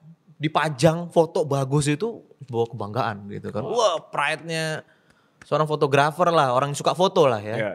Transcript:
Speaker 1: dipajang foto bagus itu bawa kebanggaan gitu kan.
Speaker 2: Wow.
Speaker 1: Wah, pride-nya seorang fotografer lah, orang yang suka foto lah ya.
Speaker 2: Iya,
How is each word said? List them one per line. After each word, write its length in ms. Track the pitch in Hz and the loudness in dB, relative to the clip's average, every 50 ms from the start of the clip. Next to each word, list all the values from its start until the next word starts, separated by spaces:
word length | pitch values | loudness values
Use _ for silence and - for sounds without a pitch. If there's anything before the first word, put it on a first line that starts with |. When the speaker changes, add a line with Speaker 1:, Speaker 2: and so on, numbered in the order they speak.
| _ 160 165 _ _ _ 156 | _ -20 -20 _ _ _ -12
Speaker 1:
dipajang 720 | _ 147 156 156 165 147 160 151 120 143 165 156 170 175 170 | _ -6 -2 0 0 0 0 0 2 4 2 4 2 -4 0
foto 360 | - 170 160 160 - 190 160 | 2 2 2 2 2 -2 -2
bagus 440 | 147 135 139 139 131 139 151 139 143 | 0 0 -2 0 0 0 0 2 2
itu 340 | 147 147 208 233 220 - - _ - _ 139 | 0 0 -2 -6 -6 -8 -16 _ -20 _ -16
bawa 220 | - 120 113 117 | -6 -2 -2 -2
kebanggaan 520 | 113 - 113 107 101 107 120 113 113 107 101 104 101 | -2 -2 -8 -10 -6 -4 -2 -2 -2 -4 -6 -10 -12
gitu 180 | 101 101 101 101 | -14 -10 -10 -8
kan. 120 | 98 104 | -8 -6
Speaker 2:
Wow. 100 | 120 - | -6 -4
Speaker 1:
Wah, 240 | 208 240 226 202 170 151 - | -2 0 0 0 0 -2 -6
pride-nya 800 | - - 156 147 147 156 147 147 165 165 160 160 160 156 135 - _ _ _ _ _ _ _ _ _ _ _ | -8 -6 -4 -2 -2 -4 -6 -8 -8 -6 -6 -4 -4 -6 -8 -10 _ _ _ _ _ _ _ _ _ _ _
seorang 240 | - - 143 147 156 | -6 -2 0 0 0
fotografer 600 | 156 151 147 156 139 135 135 143 151 151 160 180 170 | 0 0 0 0 2 4 4 4 4 2 2 2 4
lah, 240 | 170 160 143 131 | 4 4 2 4
orang 180 | 123 127 139 143 | 2 2 0 0
yang 100 | 143 - | -4 -2
suka 120 | - 156 | -2 -2
foto 320 | 143 156 185 190 185 190 156 | 2 2 2 2 4 4 4
lah 160 | 135 120 107 | 4 4 0
ya. 160 | 104 107 110 | -4 -6 -4
Speaker 2:
Iya, 160 | 113 107 101 | -4 -4 -6